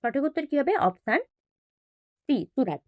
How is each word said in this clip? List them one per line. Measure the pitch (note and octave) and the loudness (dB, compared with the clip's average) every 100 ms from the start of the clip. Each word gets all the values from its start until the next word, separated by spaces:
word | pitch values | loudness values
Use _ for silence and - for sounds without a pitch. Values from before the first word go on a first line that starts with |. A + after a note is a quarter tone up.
সঠিক | A#3+ B3 | -2 -2
উত্তর | D4 D#4 D4+ | -2 -2 -2
কি | C#4+ | 0
হবে? | C#4 G#4 | 2 2
অপশন | F#3 F#3 - A#3+ C5 _ _ _ _ _ _ _ _ _ - | 2 0 -2 -2 -2 _ _ _ _ _ _ _ _ _ -2
সি, | C4+ | -2
সুরাট। | - - A3+ D3 | 0 -2 -2 -4